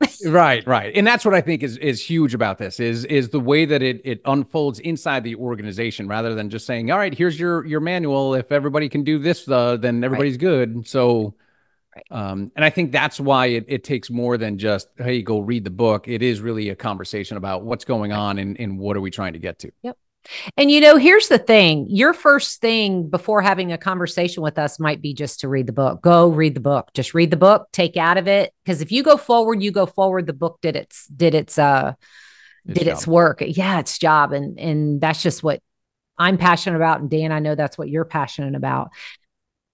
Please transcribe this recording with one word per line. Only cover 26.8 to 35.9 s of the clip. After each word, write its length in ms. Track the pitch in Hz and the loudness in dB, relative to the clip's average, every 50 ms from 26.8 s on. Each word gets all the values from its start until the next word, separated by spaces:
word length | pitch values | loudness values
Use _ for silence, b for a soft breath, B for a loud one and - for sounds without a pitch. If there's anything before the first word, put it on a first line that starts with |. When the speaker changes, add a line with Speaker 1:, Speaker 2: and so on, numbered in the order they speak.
| - _ - | -2 _ -6
Speaker 1:
Just 180 | 143 127 - | -6 -4 -2
read 180 | - 165 170 156 | 2 2 2 4
the 60 | 165 | 4
book, 320 | 147 185 196 214 208 - _ - | 6 6 6 6 6 2 _ -2
take 240 | - 175 170 - 175 | -2 -2 0 0 0
out 180 | 160 165 180 | 2 2 2
of 100 | 190 175 | 2 2
it. 240 | 196 196 202 - - _ _ - | 2 2 2 2 0 _ _ -6
'Cause 160 | 190 175 143 | -4 -4 -4
if 100 | 156 - | -4 -2
you 120 | 214 269 | -2 0
go 160 | 277 311 285 240 | 6 6 4 4
forward, 440 | - - 240 233 220 220 226 196 | 4 2 2 4 4 2 0 0
you 80 | 196 208 | -2 -2
go 140 | 180 202 185 | 0 0 -2
forward. 420 | - - 196 190 190 185 185 165 | 0 0 0 0 2 2 0 -2
The 60 | 156 | -4
book 280 | 143 135 170 165 - _ | -6 -4 -4 -6 -4 _
did 140 | - 160 - | -4 -4 -4
its, 300 | 147 - - - - - - | -4 -8 -10 -14 -16 -14 -10
did 260 | 143 131 170 160 151 | -2 2 2 4 4
its, 240 | 156 - - - 156 | 2 0 0 0 2
uh, 340 | 147 143 139 131 139 139 131 _ b b b b b b b b b b b b b | 4 4 4 4 2 -2 -6 _ b b b b b b b b b b b b b
Speaker 2:
Its 120 | 180 - 175 | -4 -2 -2
Speaker 1:
did 100 | 160 165 | 0 0
its 160 | 165 - - | -2 -2 -2
Speaker 2:
job. 80 | 165 | 2
Speaker 1:
work. 300 | 165 170 170 156 - - - | 4 6 6 4 2 -2 -6
Yeah, 320 | - 147 190 185 196 190 165 | -4 -2 -2 -2 0 0 -2
its 180 | 131 - - - | -2 -4 -4 0
job. 340 | 170 156 156 151 143 139 | 2 4 4 4 4 2
And, 260 | 143 143 143 143 - - | 0 -4 -6 -6 -10 -8
and 400 | - 165 151 151 151 147 147 139 | -4 -2 -2 0 0 0 0 0
that's 240 | 156 156 160 - | 0 -2 -2 0
just 200 | - 165 - - | -2 -4 -2 -2
what 180 | - 156 - - _ _ _ _ _ _ | -2 -4 -4 -4 _ _ _ _ _ _